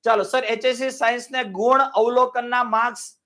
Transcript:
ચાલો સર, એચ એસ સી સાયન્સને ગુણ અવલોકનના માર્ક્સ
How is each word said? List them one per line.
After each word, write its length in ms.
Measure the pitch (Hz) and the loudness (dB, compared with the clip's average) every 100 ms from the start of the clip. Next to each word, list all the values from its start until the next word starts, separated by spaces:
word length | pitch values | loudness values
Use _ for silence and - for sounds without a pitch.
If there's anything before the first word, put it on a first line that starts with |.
| 226 | 2
ચાલો 180 | 220 190 | 2 2
સર, 120 | 262 214 | -2 -2
એચ 180 | 226 254 | -2 -2
એસ 80 | 247 | -2
સી 160 | 262 262 | -6 0
સાયન્સને 500 | 233 240 240 262 214 185 | -2 -2 -6 -8 -6 -2
ગુણ 320 | 233 262 262 208 | 4 4 4 2
અવલોકનના 640 | 226 247 254 247 240 247 240 220 | 2 2 0 -2 -4 -2 0 0
માર્ક્સ 340 | 240 233 - _ | -2 -4 -18 _